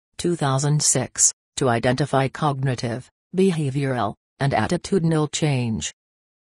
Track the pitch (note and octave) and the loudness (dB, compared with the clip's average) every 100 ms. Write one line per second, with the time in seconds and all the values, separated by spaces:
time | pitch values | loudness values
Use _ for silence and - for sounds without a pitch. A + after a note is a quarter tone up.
0 | _ - F3 E3+ C#3+ C3+ D3 D3+ - C3+ | _ -6 -2 0 0 2 2 2 2 0
1 | A2+ - - - _ - C3+ A#2 B2 B2+ | -2 0 0 0 _ -2 2 2 2 0
2 | D3 C3 C3+ - D#3 C3+ C3+ A#2+ A#2+ A#2 | 0 0 0 0 -2 0 -2 -2 -4 -8
3 | - _ _ F3+ F#3+ D#3+ C#3+ C3+ C3+ B2 | -10 _ _ 0 2 2 -2 -2 -2 0
4 | G#2 - _ _ C#3 A2 G#2+ E3+ - G3 | -2 -4 _ _ 0 0 0 -2 0 0
5 | E3 D#3+ D3+ - D#3 C3+ A#2+ G#2 - - | 2 2 0 0 0 0 0 -4 -6 -12
6 | _ _ _ _ _ | _ _ _ _ _